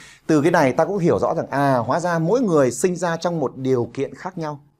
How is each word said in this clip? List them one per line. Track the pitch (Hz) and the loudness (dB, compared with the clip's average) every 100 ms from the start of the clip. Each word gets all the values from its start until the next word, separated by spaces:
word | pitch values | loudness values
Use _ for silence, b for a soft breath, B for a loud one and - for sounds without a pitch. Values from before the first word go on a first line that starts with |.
| B B - | B B 0
từ | 156 | 2
cái | 160 | 4
này | 170 135 | 4 2
ta | 127 | 2
cũng | 160 202 | 0 0
hiểu | 165 98 | 2 2
rõ | 104 | 0
rằng, | 165 123 | -2 -4
à, | 135 139 127 | 0 2 2
hóa | 113 160 | 0 -2
ra | 175 165 | 0 0
mỗi | 165 247 | 0 0
người | 214 156 127 | 2 2 2
sinh | - 190 170 | 2 -2 0
ra | 175 165 | -4 -2
trong | 180 165 | -4 -2
một | 123 131 | -4 -4
điều | 131 123 117 | 0 0 -2
kiện | 135 131 | -4 -8
khác | - 180 180 | -8 -12 -8
nhau. | 156 143 _ _ | -10 -10 _ _